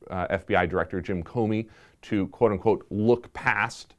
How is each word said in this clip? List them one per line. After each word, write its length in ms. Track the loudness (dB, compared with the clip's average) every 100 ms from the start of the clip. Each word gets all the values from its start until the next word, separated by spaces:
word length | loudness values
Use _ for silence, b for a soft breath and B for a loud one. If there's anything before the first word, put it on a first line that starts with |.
| -10
uh, 160 | -6 -2
F 160 | -2 0
B 80 |
I 100 | 2
Director 360 | 2 0 -2 -4
Jim 220 | -4 -6
Comey 460 | -4 -2 0 0 -4 b b b
to, 280 | -4 -2 -2
quote 240 | 2 2
unquote, 340 | 2 2 0 -2
look 420 | 0 2 2 0
past 600 | -4 0 0 0 -4 -20